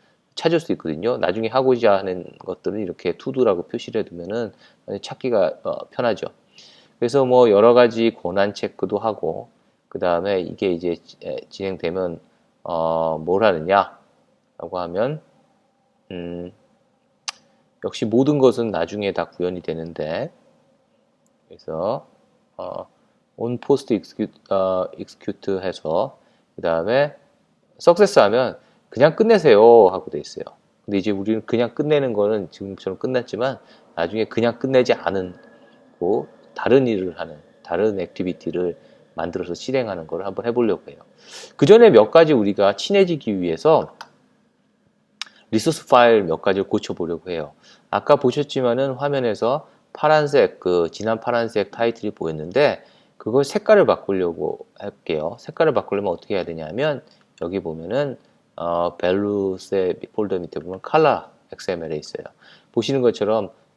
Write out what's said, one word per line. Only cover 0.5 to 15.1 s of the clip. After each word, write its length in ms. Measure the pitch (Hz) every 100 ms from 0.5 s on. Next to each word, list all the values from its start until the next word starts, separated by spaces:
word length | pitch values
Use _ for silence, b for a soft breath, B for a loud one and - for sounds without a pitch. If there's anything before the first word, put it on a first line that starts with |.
| 165
수 100 | 160
있거든요. 440 | 82 - 76 107 123
나중에 320 | 90 98 113
하고자 480 | 123 131 123 113 98
하는 280 | 98 90 87 -
것들은 400 | - 90 90 101
이렇게 380 | 95 - 92 82
투두라고 460 | - 131 117 87
표시를 380 | - - - 113
해두면은 520 | 95 85 87 110 110 b b b - 98
찾기가, 560 | - - 131 113 85 -
어, 220 | - - -
편하죠. 380 | - 123 98 - - _ b b b b _
그래서 260 | 120 139 131
뭐 240 | 127 120
여러 240 | 101 113
가지 420 | 120 123 113 113 110
권한 380 | 87 95 101
체크도 460 | 101 101 - 95 101
하고, 500 | 113 104 80 82 - _ _ _ _
그 100 | 95
다음에 400 | 92 85 95 95
이게 320 | 82 85 98
이제, 240 | 85 87 82 - -
에, 140 | - 65 -
진행되면, 720 | - 98 90 85 92 90 82 _ _ _ _
어, 540 | - 82 82 82 82 80
뭘 260 | 80 95
하느냐라고 1400 | 110 85 80 98 92 - _ _ _ _ _ - 85 90
하면, 420 | 87 90 123